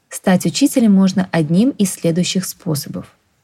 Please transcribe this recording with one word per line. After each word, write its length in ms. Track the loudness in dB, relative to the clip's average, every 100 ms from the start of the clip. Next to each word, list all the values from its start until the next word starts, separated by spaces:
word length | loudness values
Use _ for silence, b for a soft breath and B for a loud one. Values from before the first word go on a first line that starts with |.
| _
стать 380 | -6 0 0 0
учителем 480 | 0 0 2 4
можно 340 | 4 4 0 -2
одним 400 | -2 0 2 2 0
из 160 | -2
следующих 540 | -2 -2 -2 -2 -4 -6
способов. 680 | -8 -6 -6 -6 -12 -14 _ _ _